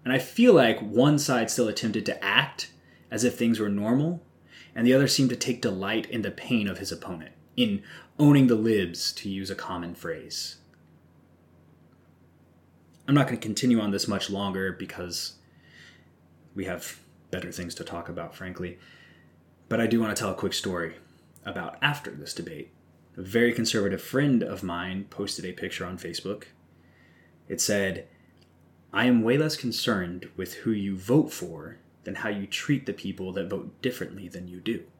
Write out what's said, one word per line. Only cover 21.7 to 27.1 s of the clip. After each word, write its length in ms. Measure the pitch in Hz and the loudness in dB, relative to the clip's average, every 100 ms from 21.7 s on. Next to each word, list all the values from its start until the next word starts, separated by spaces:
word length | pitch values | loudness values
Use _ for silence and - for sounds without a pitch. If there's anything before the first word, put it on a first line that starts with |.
| - | -2
after 300 | 147 143 - | -2 -2 -8
this 220 | 71 - | -12 -12
debate. 380 | - - 76 - _ _ _ _ - | -10 -10 -12 -16 _ _ _ _ -14
A 40 | |
very 320 | 95 113 120 | -2 2 4
conservative 480 | 117 113 113 98 95 | 2 0 2 0 -2
friend 400 | - 131 147 123 | -2 2 4 4
of 220 | 92 95 | 2 -4
mine 420 | 92 85 92 95 98 | -6 -6 -6 -6 -8
posted 360 | - 101 - 92 | -6 -6 -6 -8
a 60 | |
picture 340 | 90 95 - 90 | -8 -8 -6 -8
on 120 | 90 | -8
Facebook. 480 | 85 82 95 104 - _ _ _ _ _ _ | -8 -8 -8 -8 -10 _ _ _ _ _ _